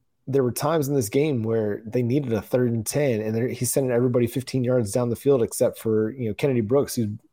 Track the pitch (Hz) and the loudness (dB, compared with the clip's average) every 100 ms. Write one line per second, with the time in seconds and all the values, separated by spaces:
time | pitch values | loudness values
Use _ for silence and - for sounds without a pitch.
0 | _ _ - 135 123 - 147 165 139 143 | _ _ -2 0 2 0 0 0 0 0
1 | 104 135 156 123 110 113 104 101 107 123 | 0 0 2 0 0 0 0 -4 -4 -2
2 | 117 143 131 107 - 127 123 117 107 143 | 0 0 0 -2 0 0 2 0 -2 -2
3 | 143 107 107 113 123 113 123 143 127 120 | 0 0 -2 -2 -2 -2 -2 0 0 2
4 | 127 123 120 135 - 131 120 127 104 123 | 2 2 0 -2 -4 -2 0 0 0 0
5 | 120 110 143 135 110 - 117 - 113 107 | 0 0 2 4 2 0 0 0 0 0
6 | 110 131 113 101 147 123 107 139 - - | 0 -2 -6 -2 0 0 2 2 0 -2
7 | 107 107 _ | -4 -6 _